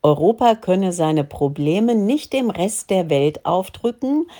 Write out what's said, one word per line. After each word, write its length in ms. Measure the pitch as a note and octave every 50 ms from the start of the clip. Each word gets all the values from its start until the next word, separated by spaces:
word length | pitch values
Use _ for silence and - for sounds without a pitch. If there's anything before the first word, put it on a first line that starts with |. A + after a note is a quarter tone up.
| -
Europa 500 | D3+ D3 C3+ D#3 G3+ A3+ A#3 B3+ A#3 A3
könne 400 | A3+ - - F#3 F#3+ G3 F#3 F3
seine 300 | F3 D#3+ D#3 D#3 D#3 C#3+
Probleme 720 | D3 - - C#3+ C#3 C#3+ D3 D3 D3 E3 G3+ A3+ A#3+ A#3+
nicht 360 | A3 G3 G#3 C#4 D4+ - - -
dem 180 | C4+ B3+ A3
Rest 400 | - E3+ F3+ G#3 - - - -
der 180 | G3 F#3 F3 D#3
Welt 340 | D3+ C#3 C#3+ D3+ D3+ - _
aufdrücken, 840 | - E3+ F#3 F#3 - - - - A#3 A#3 _ C#4 C4 C#4+ D4+ E4+ - -